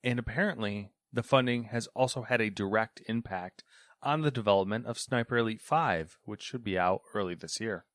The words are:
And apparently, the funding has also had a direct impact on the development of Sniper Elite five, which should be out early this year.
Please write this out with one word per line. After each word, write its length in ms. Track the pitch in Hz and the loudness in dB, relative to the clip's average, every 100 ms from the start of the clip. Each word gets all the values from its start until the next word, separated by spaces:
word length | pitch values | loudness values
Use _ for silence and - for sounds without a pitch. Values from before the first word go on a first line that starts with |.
And 160 | 127 120 | 0 -2
apparently, 720 | 117 117 202 87 107 101 98 _ _ | -2 -2 -2 0 -4 -4 -8 _ _
the 100 | 120 | -6
funding 420 | 117 135 127 120 113 | 4 4 4 -2 -2
has 220 | 120 110 - | -6 -6 0
also 280 | 127 - | 0 0
had 180 | 117 123 | -2 2
a 80 | 110 | 2
direct 520 | 98 98 107 110 - - | 0 0 2 0 -6 -4
impact 560 | 113 117 92 127 - - - - _ | -4 -2 -6 -8 -14 -20 -20 -20 _
on 200 | 139 151 | -2 0
the 100 | 151 | 0
development 540 | 123 107 98 95 110 113 | 0 4 6 4 -2 -4
of 120 | 117 | -8
Sniper 380 | - 127 117 120 | -2 -2 0 0
Elite 240 | 113 110 | 0 -2
five, 560 | - 156 156 87 80 - | 0 2 2 0 -2 -12
which 200 | - 104 | -12 -10
should 200 | - 131 | -8 -8
be 140 | 107 92 | -2 2
out 240 | 90 95 - | 2 2 -2
early 220 | 104 95 87 | -4 -4 -6
this 240 | 80 - | -8 -6
year. 240 | 113 92 _ | -4 -6 _